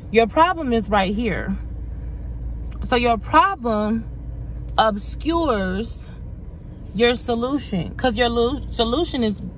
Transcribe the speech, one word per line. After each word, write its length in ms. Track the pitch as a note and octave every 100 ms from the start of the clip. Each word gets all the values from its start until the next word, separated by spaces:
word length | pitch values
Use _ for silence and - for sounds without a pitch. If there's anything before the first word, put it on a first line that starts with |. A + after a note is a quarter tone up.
| -
Your 160 | G#3+ A3+
problem 440 | D4+ E4+ F4 C#4
is 160 | A#3 F#3+
right 240 | G#3 F#3+
here. 440 | G#3 A#3+ C#3 G#2+ G3 - - - - - - - - - - - - -
So 80 | B3
your 220 | A#3+ A#3
problem 880 | - D4+ F#4+ G4 A#3+ G#3+ G#3+ A3+ - - - - - - - -
obscures 1200 | A3 G#3 - - C4+ E4+ D#4+ G#3+ F#3 F#3+ A#3+ - - - - - - - - - -
your 220 | F#3+ A#3+ B3
solution, 800 | - A#3 B3 C#4+ - F#3 - -
'cause 200 | B3+ G#3+
your 120 | A#3+
lo-, 320 | A#3 A#3 C#4 -
solution 540 | - A3+ C4 E4+ C4+
is 180 | A3 G3 F#3+